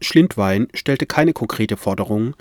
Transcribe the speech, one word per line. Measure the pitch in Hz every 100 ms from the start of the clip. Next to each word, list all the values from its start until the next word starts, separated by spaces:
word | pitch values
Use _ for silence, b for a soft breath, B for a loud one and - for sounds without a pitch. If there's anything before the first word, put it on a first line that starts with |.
Schlindwein | - 160 185 - 95 98 -
stellte | - - 139 92
keine | - 165
konkrete | - 117 - 107 104
Forderung, | - 98 - 107 117 -